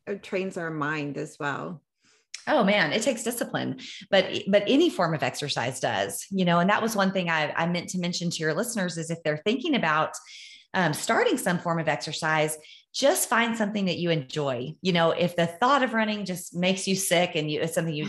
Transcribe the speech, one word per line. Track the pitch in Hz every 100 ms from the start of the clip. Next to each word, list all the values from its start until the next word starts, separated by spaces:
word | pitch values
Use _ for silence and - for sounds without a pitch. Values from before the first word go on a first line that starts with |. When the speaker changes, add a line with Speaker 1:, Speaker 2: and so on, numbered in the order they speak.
| -
Speaker 1:
uh, | 208
trains | - 190 190 185
our | 165
mind | 156 147 156 143 139
as | 151 -
well? | 147 135 147 170 _ _ _ _ _ - -
Speaker 2:
Oh | 285
man, | 196 208 156
it | 190
takes | 277 -
discipline, | 226 247 - 143 127 127 - - -
but, | 196 185 - -
but | 202 202
any | 269 339
form | - 170
of | 156
exercise | 127 - 147 143 120 127
does, | 131 101 202 - -
you | 196 175
know, | 170
and | 185
that | 208
was | 220 214
one | 190
thing | 190 170
I, | 160 147
I | - 170
meant | 175 -
to | 180
mention | 175 175 175
to | 165
your | 156
listeners | 156 226 214 180 160
is | 160
if | 165
they're | 151 151
thinking | 214 262 339
about, | 247 165 156 147 - - - - - _
um, | 190 170
starting | 147 - 254 480 320
some | 196 175
form | 175 165
of | 151
exercise, | 147 - 151 160 156 156 156 - - _
just | - 277 370 -
find | 226 233 226
something | 202 214
that | 185 160
you | 175
enjoy. | 160 131 151 143 123 139 151
You | 180
know, | 175 165
if | - 175 175
the | 170
thought | - 247 285
of | 247
running | 226 214 208
just | 185 175 -
makes | 170 180 190 190
you |
sick | 190 - 170 175
and | 170 151
you, | 151
it's | 160
something | 175 165
you | 147